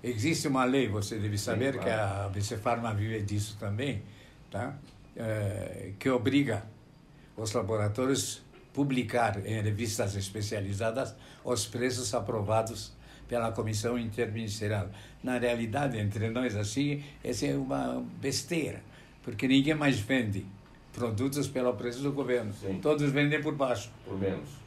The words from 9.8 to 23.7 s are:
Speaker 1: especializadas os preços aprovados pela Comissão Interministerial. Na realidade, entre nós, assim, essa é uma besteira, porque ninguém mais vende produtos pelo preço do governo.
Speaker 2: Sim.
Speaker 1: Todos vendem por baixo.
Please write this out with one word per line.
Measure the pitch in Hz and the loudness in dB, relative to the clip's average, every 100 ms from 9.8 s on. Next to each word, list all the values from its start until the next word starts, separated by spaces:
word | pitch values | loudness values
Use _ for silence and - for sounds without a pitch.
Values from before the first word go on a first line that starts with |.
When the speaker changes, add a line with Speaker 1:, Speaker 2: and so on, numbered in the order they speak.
| 113 - 104 98 | -2 0 0 -2
Speaker 1:
especializadas | 98 107 104 110 95 101 113 117 127 - - - | -4 -4 -4 -2 -2 -2 0 0 -4 -8 -20 -10
os | - 120 - | -2 0 0
preços | 123 123 123 123 | 0 0 0 -2
aprovados | 123 104 113 101 110 117 110 - - - - - | -2 0 -2 4 2 2 -4 -10 -16 -20 -20 -4
pela | 120 113 | -2 0
Comissão | 104 110 107 117 123 | 0 0 0 0 0
Interministerial. | 113 104 113 110 110 101 104 104 95 - - - | -2 -2 -2 -2 -4 -2 0 0 -2 -8 -18 -8
Na | 127 123 | -2 2
realidade, | 120 120 113 131 143 110 | 2 2 0 0 0 0
entre | 101 107 113 | 0 0 0
nós, | 113 127 107 | 0 0 0
assim, | 101 135 147 147 - - | -2 0 0 0 -6 -8
essa | - 123 143 | -4 -2 0
é | 139 | 0
uma | 131 139 127 123 123 - | 0 -2 -2 -4 -6 -4
besteira, | 135 - - 170 143 104 - - - - | -2 -2 -2 -2 -2 -6 -12 -20 -20 -12
porque | - 107 131 | -10 -2 4
ninguém | 135 139 151 | 6 6 4
mais | 147 117 | 4 2
vende | - 135 113 95 - - - - - | 2 2 2 -2 -4 -14 -20 -20 -16
produtos | - 120 104 135 143 139 | -4 -2 2 0 0 -2
pelo | 131 123 120 | 2 2 2
preço | 120 123 | -4 0
do | 139 | 0
governo. | 131 123 123 107 | 0 2 2 0
Speaker 2:
Sim. | 98 98 95 | -4 -4 0
Speaker 1:
Todos | 143 151 143 | 4 4 4
vendem | 143 147 151 | 4 4 4
por | 151 | 0
baixo. | 143 131 | 0 2